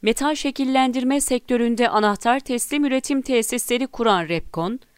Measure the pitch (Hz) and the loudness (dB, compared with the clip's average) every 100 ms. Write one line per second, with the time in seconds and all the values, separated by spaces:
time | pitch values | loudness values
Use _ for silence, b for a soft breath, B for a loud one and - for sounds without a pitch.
0 | 208 233 285 302 277 262 262 262 262 247 | -2 0 0 -2 -4 -2 0 2 2 0
1 | 254 277 - 247 - 247 233 233 240 214 | 0 0 0 -2 0 0 2 2 2 2
2 | 208 202 226 262 269 247 - 294 285 262 | 2 2 2 0 0 -4 -2 0 2 0
3 | - 277 262 247 220 247 - 240 262 - | 0 -2 0 0 0 -4 -2 -2 -2 0
4 | 226 190 160 165 - - 175 247 - | 2 2 2 -4 -4 -6 -4 -6 -12